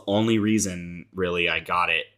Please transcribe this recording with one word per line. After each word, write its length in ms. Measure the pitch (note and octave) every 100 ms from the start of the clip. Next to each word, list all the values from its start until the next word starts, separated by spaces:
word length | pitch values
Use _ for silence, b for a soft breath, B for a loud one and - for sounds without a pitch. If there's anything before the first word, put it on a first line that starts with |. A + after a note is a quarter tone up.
| -
only 320 | G#2 A2+ A2
reason, 680 | G#2+ A2 F#2+ F2+ F2 F2 -
really, 340 | F#2+ F2 F2 E2+
I 140 | E2
got 280 | E2+ F2 E2+
it, 160 | D#2+ -